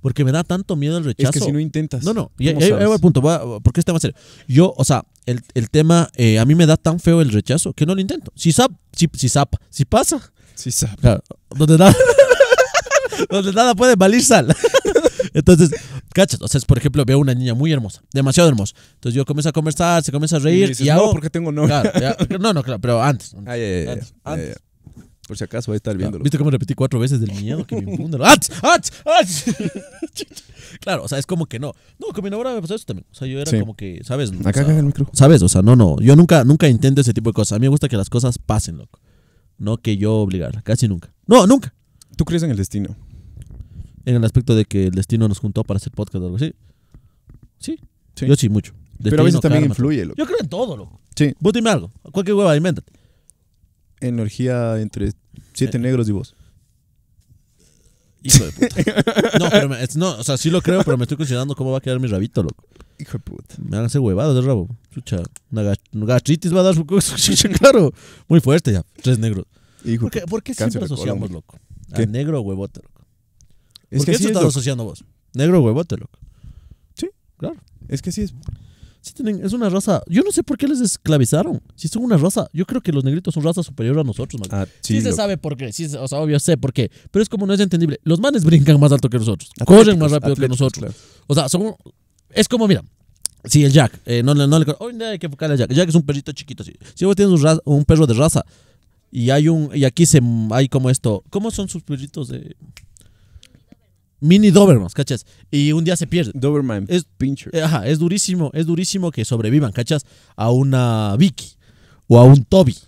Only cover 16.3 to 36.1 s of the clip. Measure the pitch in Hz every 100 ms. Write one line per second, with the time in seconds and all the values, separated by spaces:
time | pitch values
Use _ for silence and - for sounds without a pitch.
16.3 | 101 - 143 - 120 143 131 127 135 143
17.3 | 123 123 117 151 147 107 - _ 135 135
18.3 | 135 170 123 98 - _ _ 123 120 135
19.3 | 147 151 160 156 147 175 170 156 143 151
20.3 | 160 143 175 196 123 131 160 214 202 151
21.3 | 170 165 147 147 147 208 - 131 - 185
22.3 | 190 214 175 127 113 117 120 127 131 -
23.3 | - 101 120 110 90 82 - 120 _ -
24.3 | 156 76 - _ _ - - - _ -
25.3 | 104 107 113 117 104 - 98 101 95 139
26.3 | 151 147 131 - - 131 123 123 139 110
27.3 | 98 101 151 202 220 196 185 160 147 139
28.3 | 190 - - - 339 - - - 330 208
29.3 | 160 - - 202 196 - - - - -
30.3 | - _ - - - - 175 - 139 139
31.3 | 180 156 117 139 - _ _ 440 - 196
32.3 | 202 254 240 160 131 - 95 - - 131
33.3 | 131 143 214 113 107 98 87 - 127 127
34.3 | 92 - 131 143 156 143 - 139 - 131
35.3 | 156 87 - 101 127 98 73 110